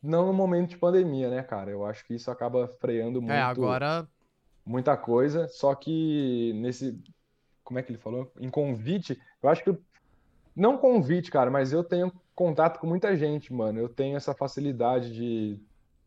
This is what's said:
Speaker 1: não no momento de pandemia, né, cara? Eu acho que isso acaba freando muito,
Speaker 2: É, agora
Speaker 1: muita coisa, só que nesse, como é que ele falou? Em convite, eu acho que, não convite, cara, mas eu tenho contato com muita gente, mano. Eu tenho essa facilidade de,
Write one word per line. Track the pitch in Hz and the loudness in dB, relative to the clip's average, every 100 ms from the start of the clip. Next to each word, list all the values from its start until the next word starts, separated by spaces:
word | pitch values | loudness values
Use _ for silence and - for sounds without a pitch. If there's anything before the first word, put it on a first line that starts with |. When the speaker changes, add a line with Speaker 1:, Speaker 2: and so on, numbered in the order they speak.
Speaker 1:
não | 147 165 185 | 0 2 2
no | |
momento | 190 190 175 175 | 2 2 2 0
de | - | 0
pandemia, | 175 185 180 135 127 | 4 4 4 0 -2
né, | 127 | -4
cara? | 127 104 98 | -6 -8 -8
Eu | 101 101 | -6 -6
acho | 110 - | -8 -8
que | 120 | -8
isso | - | -6
acaba | 120 120 127 123 - | -6 -2 -2 -2 -4
freando | 127 117 113 127 | -4 -2 -2 -4
muito, | 117 | -2
Speaker 2:
É, | 143 | 0
agora | 127 127 127 127 143 165 160 _ _ _ _ _ - | 0 0 -2 0 -2 -4 -6 _ _ _ _ _ -6
Speaker 1:
muita | 123 131 139 | -2 0 0
coisa, | - 117 139 151 160 | 2 4 4 2 -4
só | - 139 139 | 0 0 0
que | - 160 160 147 139 123 117 107 | -2 -2 0 0 0 0 -2 -2
nesse, | 120 123 131 110 - - _ _ _ _ | -4 -4 -8 -8 -16 -20 _ _ _ _
como | - 127 | -10 -8
é | |
que | 131 | -8
ele | 117 | -10
falou? | 110 120 131 - | -8 -8 -10 -10
Em | 127 | -6
convite, | 147 143 117 110 196 - 131 _ _ | -2 -2 -4 -4 -4 -4 -10 _ _
eu | 131 | 2
acho | 165 | 2
que, | - 175 _ _ _ _ _ _ _ - | 2 -2 _ _ _ _ _ _ _ 2
não | 208 277 | 2 6
convite, | 269 240 135 180 170 | 4 4 4 0 2
cara, | 147 123 | 2 4
mas | 139 135 | 2 2
eu | 151 | 0
tenho | 170 180 180 - _ | 0 0 -2 -4 _
contato | - 180 156 165 165 | -2 0 4 2 2
com | 165 | -2
muita | 175 202 180 | 0 2 2
gente, | 151 151 - | 2 -2 -4
mano. | 127 110 110 | -2 -2 0
Eu | 120 | -4
tenho | 123 135 143 | -2 -2 -2
essa | 139 | -4
facilidade | 139 139 - 147 127 120 127 120 | -4 -4 -4 -4 0 0 0 -2
de, | 113 120 113 107 104 104 _ _ _ | -6 -4 -2 -4 -6 -14 _ _ _